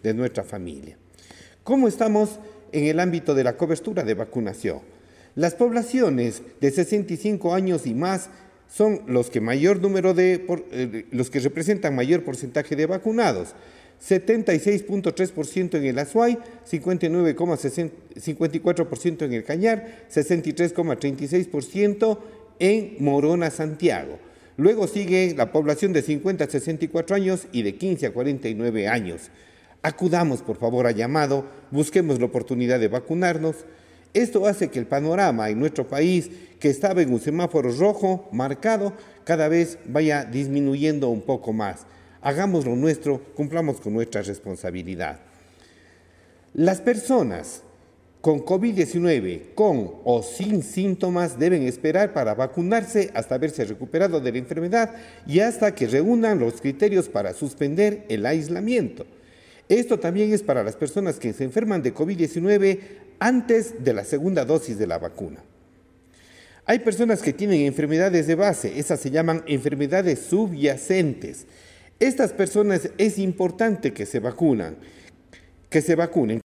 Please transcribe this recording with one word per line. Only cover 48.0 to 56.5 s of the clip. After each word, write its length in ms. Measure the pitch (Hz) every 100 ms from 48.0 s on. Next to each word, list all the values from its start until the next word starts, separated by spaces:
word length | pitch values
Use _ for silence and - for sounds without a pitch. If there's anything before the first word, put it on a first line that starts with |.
| _ _
con 180 | - 151
covid 340 | 156 185 233
diecinueve, 760 | 196 160 175 175 147 92 85 - -
con 360 | 214 143 95 - -
o 180 | 120
sin 400 | - - 190 208
síntomas, 720 | 135 - 196 180 185 175 175 123
deben 260 | 160 180
esperar 500 | 127 - 156 170 202
para 200 | 180 117
vacunarse 800 | 107 131 - 175 226 196 220 196
hasta 220 | - 113 131
haberse 300 | 156 - 107
recuperado 560 | 107 127 156 190 165
de 100 | 127
la 60 | 120
enfermedad 580 | 127 156 170 226 226 - - - -
y 140 | 147
hasta 340 | 220 226 214 -
que 100 | 120
reúnan 540 | 127 175 240 226 196
los 220 | 117